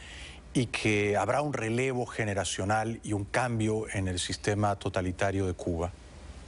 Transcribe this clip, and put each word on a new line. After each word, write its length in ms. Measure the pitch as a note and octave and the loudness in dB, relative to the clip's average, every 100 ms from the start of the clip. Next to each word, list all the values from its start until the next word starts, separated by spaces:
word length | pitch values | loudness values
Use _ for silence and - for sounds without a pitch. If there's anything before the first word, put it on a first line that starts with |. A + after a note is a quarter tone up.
| - - - - - - | -16 -14 -14 -16 -2 0
y 100 | A#2 | 2
que 500 | - A2 G#2 G#2 G2+ | 2 2 4 4 4
habrá 280 | G#2 B2+ | 4 2
un 100 | D3 | 2
relevo 540 | C3 A2 A#2 C3+ B2 A#2 | 0 0 2 2 0 -2
generacional 960 | - A2 G2 F2 - G2 A2 A2 A2+ | -2 0 2 0 0 2 2 2 -2
y 100 | - | -2
un 120 | G#2 G2+ | -2 0
cambio 640 | B2 B2+ A#2 A2 A2 A2 | 0 2 2 2 0 -2
en 140 | G#2 F#2 | -2 -2
el 100 | F2 | -2
sistema 580 | - F#2+ - G#2 G#2 G2 | -2 -2 0 4 2 2
totalitario 680 | G2 F#2+ F#2 F2+ G2+ G2 F#2+ | -2 -2 -2 0 0 2 0
de 80 | |
Cuba. 380 | F2+ - E2+ F2 - - - - - | 0 -2 -2 -2 -6 -16 -18 -16 -16